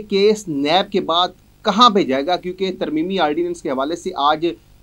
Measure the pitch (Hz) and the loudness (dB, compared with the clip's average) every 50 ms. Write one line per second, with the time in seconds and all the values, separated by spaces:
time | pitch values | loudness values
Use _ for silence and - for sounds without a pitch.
0 | 208 - 196 196 202 214 208 208 - 170 147 139 143 147 165 190 208 - - 185 | 0 0 0 2 4 4 2 2 -2 -6 -4 -2 0 2 2 0 0 0 -2 -2
1 | - 151 160 175 180 180 - _ _ _ _ _ - 208 190 220 247 240 202 202 | -2 0 0 0 0 -2 -4 _ _ _ _ _ -4 -2 4 6 4 6 6 4
2 | 139 120 131 139 139 175 180 - - 180 180 - 190 190 185 - 175 156 151 156 | 0 2 0 -2 0 -2 -2 -2 -4 -8 -6 -4 -4 -4 -4 -4 -6 -4 -2 -2
3 | 165 190 196 185 160 151 147 165 175 175 175 170 - 156 131 131 135 151 170 170 | -2 -2 0 0 0 0 0 0 -2 -4 -4 -6 -6 -4 -2 -2 -2 -4 -4 -6
4 | - 185 - - 139 147 156 156 165 170 160 - _ _ - - | -8 -8 -4 0 2 2 2 2 -2 -4 -4 -6 _ _ -20 -20